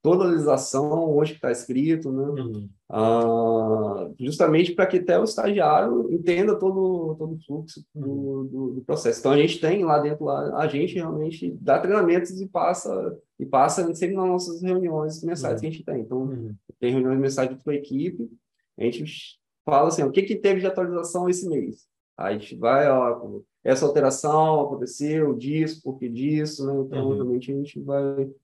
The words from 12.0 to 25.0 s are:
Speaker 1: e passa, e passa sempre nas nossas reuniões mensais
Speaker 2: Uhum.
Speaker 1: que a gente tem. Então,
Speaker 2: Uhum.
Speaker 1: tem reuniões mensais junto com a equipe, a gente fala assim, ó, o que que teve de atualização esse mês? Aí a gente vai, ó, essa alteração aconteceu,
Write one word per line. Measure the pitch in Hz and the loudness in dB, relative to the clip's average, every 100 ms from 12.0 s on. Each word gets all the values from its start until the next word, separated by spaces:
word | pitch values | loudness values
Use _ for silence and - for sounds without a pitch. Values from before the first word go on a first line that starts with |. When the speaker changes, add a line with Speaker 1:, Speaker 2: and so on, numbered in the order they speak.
| 175 175 175 185 | 4 2 0 -8
Speaker 1:
e | 190 | -4
passa, | 170 170 180 - 185 - - _ _ | 0 0 0 -4 -4 -4 -8 _ _
e | 135 | 0
passa | 135 139 - 170 | 4 4 2 -2
sempre | 165 180 190 | -2 -2 0
nas | 185 | 0
nossas | 180 175 170 | 0 -2 -6
reuniões | 185 180 180 156 156 156 | -2 0 0 -2 -4 -4
mensais | 165 170 135 | -6 -4 -2
Speaker 2:
Uhum. | 113 | -2
Speaker 1:
que | 151 | -4
a | |
gente | 156 | -8
tem. | - 135 | -6 -6
Então, | 110 127 | -4 -4
Speaker 2:
Uhum. | 135 127 113 104 - - | -4 -6 -10 -12 -18 -4
Speaker 1:
tem | 123 | 0
reuniões | 131 127 135 | 2 2 2
mensais | 135 135 131 | 0 0 -2
junto | - | -4
com | - | -4
a | |
equipe, | 143 - 135 175 180 233 - _ _ _ - | -4 -4 -4 -4 -6 -12 -12 _ _ _ -4
a | |
gente | 117 120 156 - - - _ _ | -4 -4 -10 -12 -18 -20 _ _
fala | - 143 160 | 2 4 4
assim, | 165 | 2
ó, | 135 | 2
o | |
que | 190 | 2
que | 196 214 | 2 0
teve | 196 190 | 2 2
de | 185 | 0
atualização | 185 175 175 165 180 180 | -2 -2 -2 -4 -2 0
esse | 180 185 | -2 -2
mês? | 147 - 110 _ _ _ - | -4 -4 -10 _ _ _ -8
Aí | 95 107 | -4 -4
a | |
gente | - - | -8 -2
vai, | 113 135 147 | 2 4 4
ó, | 131 120 - 104 104 - _ | 4 2 -2 -8 -14 -16 _
essa | - 131 | 0 2
alteração | 147 156 135 131 151 156 156 156 | 4 4 2 0 2 4 4 4
aconteceu, | - 135 123 - | 0 -4 -8 -6